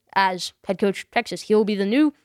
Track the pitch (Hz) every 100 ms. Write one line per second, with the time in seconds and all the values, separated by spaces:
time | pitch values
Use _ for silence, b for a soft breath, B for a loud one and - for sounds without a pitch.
0 | _ - 190 185 - - - 185 202 185
1 | - - - 175 - 214 214 202 196 254
2 | 302 -